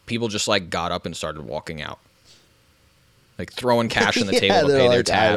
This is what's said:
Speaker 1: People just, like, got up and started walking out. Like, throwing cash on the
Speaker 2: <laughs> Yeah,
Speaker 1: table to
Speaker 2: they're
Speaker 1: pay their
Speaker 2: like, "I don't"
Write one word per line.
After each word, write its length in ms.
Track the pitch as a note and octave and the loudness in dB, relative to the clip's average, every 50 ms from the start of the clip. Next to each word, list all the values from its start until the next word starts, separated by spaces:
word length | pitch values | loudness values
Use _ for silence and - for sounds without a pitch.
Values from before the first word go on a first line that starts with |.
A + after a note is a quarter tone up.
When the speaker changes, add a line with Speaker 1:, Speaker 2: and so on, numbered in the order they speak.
| _ | _
Speaker 1:
People 240 | - A#2 A2+ A#2 A2 | -8 -6 -4 -4 -4
just, 180 | G2+ G#2 - | -4 -4 -2
like, 220 | - G#2+ G2+ F2+ D#2+ | 0 0 0 0 -2
got 240 | - F2+ E2+ F2 F2 | -4 -4 -2 -2 -4
up 140 | F2+ - | -4 -6
and 100 | F#2 D#2+ | -8 -8
started 240 | - - D#2+ D2+ D2+ C#2+ | -8 -8 -8 -8 -10 -12
walking 380 | A1+ C2+ D2+ - - E2 D2+ | -10 -10 -10 -10 -10 -12 -12
out. 180 | D2 - - - _ _ _ _ _ _ - _ _ _ _ _ _ _ _ _ _ _ _ _ _ _ _ _ _ _ _ - | -12 -12 -14 -16 _ _ _ _ _ _ -20 _ _ _ _ _ _ _ _ _ _ _ _ _ _ _ _ _ _ _ _ -14
Like, 140 | F2+ - - | -14 -12 -10
throwing 360 | - B2 B2 A#2+ A#2 A#2 A2+ | -4 0 2 2 2 2 0
cash 320 | - - G2+ G2+ G2+ B3 | 0 2 2 2 2 0
on 60 | G#2+ | -2
the 60 | G2 F#2+ | 0 0
Speaker 2:
<laughs> 20 | |
Yeah, 60 | - | 2
Speaker 1:
table 200 | G2+ G2 - F3 D3+ | 2 4 4 4 4
to 40 | C#3+ | 4
Speaker 2:
they're 100 | C#3 C3+ | 4 4
Speaker 1:
pay 80 | B2+ A#2+ | 4 4
their 100 | B2 B2 | 4 2
Speaker 2:
like, 120 | A#2+ - | 2 2
"I 180 | A2 G2 A2 G#2+ | 2 2 4 2
don't" 80 | G#2+ | 2